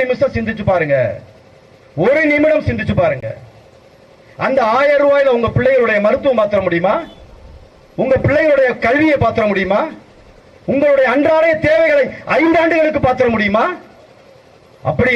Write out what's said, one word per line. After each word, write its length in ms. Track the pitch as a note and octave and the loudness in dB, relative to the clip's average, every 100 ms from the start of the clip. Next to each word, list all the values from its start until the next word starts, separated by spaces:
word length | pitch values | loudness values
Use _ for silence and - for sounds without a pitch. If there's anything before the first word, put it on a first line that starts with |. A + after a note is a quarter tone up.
நிமிஷம் 340 | B3+ B3 C4+ | -2 -2 -2
சிந்திச்சு 300 | A#3 A3 A3 G3+ | -2 -6 -4 -2
பாருங்க, 260 | F3+ D3+ C#3 A2+ F2+ - - - - - - - - G3 | -2 0 0 -2 -6 -14 -20 -20 -20 -20 -20 -12 -2 0
ஒரு 140 | D4 D#4 | 2 2
நிமிடம் 360 | D4 D#4 D4+ C#4+ | 2 2 0 -2
சிந்திச்சு 260 | A#3 G#3+ G3+ | -4 -4 -2
பாருங்க. 260 | E3 C3+ - - - - - - - - - - - - F3 | 0 -2 -8 -14 -18 -20 -20 -20 -20 -20 -20 -20 -20 -8 -2
அந்த 140 | C4+ A3 A#3 | 0 0 2
ஆயிரம் 240 | C#4+ C#4+ | 2 2
ரூபாயில 300 | C#4+ C#4+ C4+ A#3+ | 2 2 2 0
உங்க 120 | A3 - | 0 0
பிள்ளைகளுடைய 440 | B3+ C4 A3+ G#3 G#3 | 2 2 2 0 0
மருத்துவம் 340 | C4+ C#4+ A#3 | 0 0 0
பாத்திர 200 | G#3 G3+ F#3 | 0 0 -2
முடியுமா? 280 | E3+ F#3+ D#4 D#4+ - - - - - - - - - | -2 0 -2 -6 -16 -20 -20 -20 -20 -20 -20 -14 -6
உங்க 120 | B3+ C4 | -2 0
பிள்ளைகளுடைய 460 | - D4 D#4 C#4 B3+ A#3 A3+ | 2 2 2 2 2 0 0
கல்வியை 300 | C#4+ D#4 C#4 | 2 2 2
பாத்திர 240 | A3+ G#3+ G#3 | 0 0 -2
முடியுமா? 320 | F#3 F3+ G#3 D#4 - - - - - - - - | -2 -2 -2 -2 -8 -20 -20 -20 -20 -20 -14 -6
உங்களுடைய 340 | C#4 D4 C#4 C4 | 0 2 2 2
அன்றாடைய 400 | C4 D4+ D#4+ E4 D#4 D4+ | 2 2 2 2 0 0
தேவைகளை 360 | D#4+ E4 C#4+ B3 - - A#3 | 2 2 2 0 -6 -4 0
ஐந்தாண்டுகளுக்கு 640 | E4 E4 E4 D#4+ D#4 D4 B3+ | 2 2 2 0 0 0 -2
பாத்திர 220 | B3+ B3 | 0 0
முடியுமா? 300 | G#3+ G#3 G#3+ E4 F4 - - - - - - - - - - C#3+ | 0 -2 0 -2 -4 -14 -20 -20 -20 -20 -20 -20 -20 -20 -10 -6
அப்படி 220 | - B3+ | -2 0